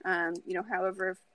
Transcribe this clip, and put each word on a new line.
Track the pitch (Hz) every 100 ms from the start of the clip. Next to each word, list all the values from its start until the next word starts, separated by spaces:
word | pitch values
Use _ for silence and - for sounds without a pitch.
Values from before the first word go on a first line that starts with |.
um, | 180 175 170 175 -
you | 180
know, |
however, | 214 185 190 190 190 185 -